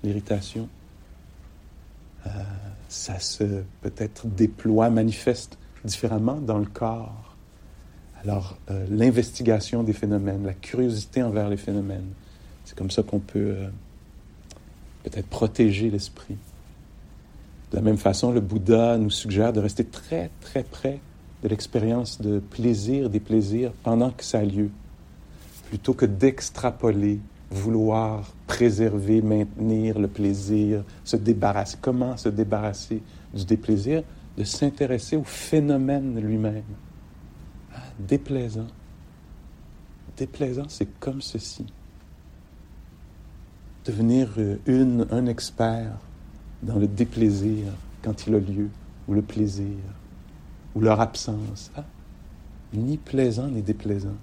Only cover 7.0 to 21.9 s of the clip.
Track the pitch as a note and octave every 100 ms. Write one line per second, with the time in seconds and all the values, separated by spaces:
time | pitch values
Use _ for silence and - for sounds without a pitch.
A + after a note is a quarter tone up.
7 | A2 A2 - - - - - - - -
8 | - - G2+ G2+ F#2 - - G2 F#2+ G#2+
9 | A#2+ A#2 A2 - B2 G#2+ - A#2 A2 G#2
10 | G#2 G2+ G2 G2 G2 F#2 - A#2+ B2+ A2
11 | G2+ C3 A#2+ G#2 G#2 G2+ - G2+ G2+ F#2+
12 | F#2+ F#2+ - - - - - - F#2+ -
13 | G#2 G#2 G2 G#2 G#2 G2 G2 G2+ - -
14 | - - - - - - - - - -
15 | - G2+ G2 - A2 - A2+ G2 A2+ G2+
16 | - - - G2+ - - - - - -
17 | - - - - - - - - G#2+ G#2+
18 | G2 F#2+ A#2+ A#2+ G2+ G#2+ F#2+ A2+ A#2 A#2
19 | G#2+ - A2 G2 A2+ A2 G#2 - A2+ -
20 | - E3 E3+ - - C#3 B2 - C3+ C#3
21 | - - - - G#2+ G#2+ - A#2+ G#2+